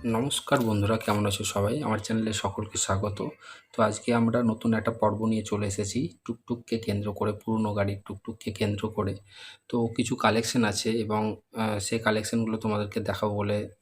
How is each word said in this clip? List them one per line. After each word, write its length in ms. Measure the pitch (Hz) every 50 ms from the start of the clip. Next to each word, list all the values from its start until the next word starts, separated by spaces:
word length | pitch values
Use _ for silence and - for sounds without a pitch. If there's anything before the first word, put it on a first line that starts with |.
| - 120
নমস্কার 500 | 113 113 127 143 - - - - 143 131
বন্ধুরা, 360 | 120 113 107 101 101 101 113
কেমন 260 | 110 - - 104 104 104
আছো 180 | 104 101 - 110
সবাই? 300 | - - 101 101 104 123 151
আমার 180 | 143 110 110 104
চ্যানেলে 340 | 101 - 110 110 110 110 104
সকলকে 440 | - - 101 - - 104 - -
স্বাগত। 420 | - - - 98 95 101 104 101 - - 143 - _ - - - - _ _
তো 80 | - -
আজকে 280 | 113 107 104 - - - 117
আমরা 260 | 117 117 113 117 123 120
নতুন 260 | 113 113 - - 117 110
একটা 180 | 107 107 117
পর্ব 280 | 113 - - 107 104 104 110
নিয়ে 160 | 110 113 107 101
চলে 220 | - 107 101 104
এসেছি 320 | 101 98 - 104 95 - 120 147 175 - _
টুকটুককে 540 | _ - 117 - _ - 120 120 - - 113
কেন্দ্র 300 | 110 - - 101 101 101 104 98
করে, 180 | - 107 104 101
পুরনো 360 | 104 - 113 113 110 110 104 101
গাড়ির 260 | 104 98 101 101 98 -
টুকটুককে 460 | - 101 101 _ - 107 - - 113
কেন্দ্র 320 | 101 - 110 104 104 101 - 107
করে। 240 | - - 101 98 95 - - - - - - - - _ _
তো 80 | - - 123 117 113 107
কিছু 200 | - 117 - 127
কালেকশন 460 | - - 110 104 113 113 - - 123 113
আছে 240 | 104 101 - - 110 113 117
এবং, 220 | 107 104 107 107 107 107 101 - _ _ -
আহ, 240 | 113 110 110 107 104
সেই 200 | 101 - 117 113
কালেকশনগুলো 560 | - 107 107 110 107 - - 117 113 110 110
তোমাদেরকে 420 | 107 - 110 107 104 104 101 - 113
দেখাবো 340 | 104 101 98 - - 107 104
বলে 220 | 104 101 101 104 104 104 - - _